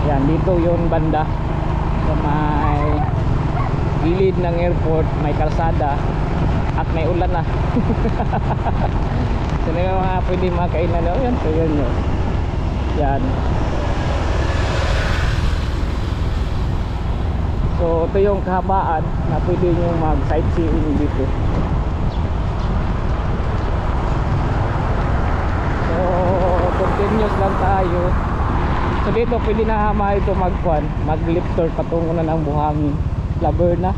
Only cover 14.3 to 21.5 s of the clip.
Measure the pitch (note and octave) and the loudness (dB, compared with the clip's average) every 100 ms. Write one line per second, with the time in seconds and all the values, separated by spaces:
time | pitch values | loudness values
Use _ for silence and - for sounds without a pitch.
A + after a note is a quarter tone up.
14.3 | - - - - - - - - - - | 0 0 0 0 0 0 0 0 0 0
15.3 | - - - - - - - - - - | 2 0 0 -2 -2 -2 -2 -2 -2 -2
16.3 | - - - - - - - - - - | 0 -2 -2 -2 -2 -2 -4 -2 -2 -2
17.3 | - - - - - E3+ E3 E3 F3+ G3+ | -2 -2 -2 -2 0 0 0 0 2 2
18.3 | G3 F#3+ F#3 F3+ F#3+ D#3 D#3+ D#3+ - - | 2 0 -2 0 0 0 0 -2 -2 -2
19.3 | D#3 - F3 F3+ E3+ E3+ E3 D#3 D3 - | -2 0 0 2 2 0 0 0 0 2
20.3 | D#3+ E3 - D#3+ D#3+ D#3 C#3+ D3 C3 C3 | 0 2 0 2 0 0 0 0 0 -2
21.3 | - - | 0 0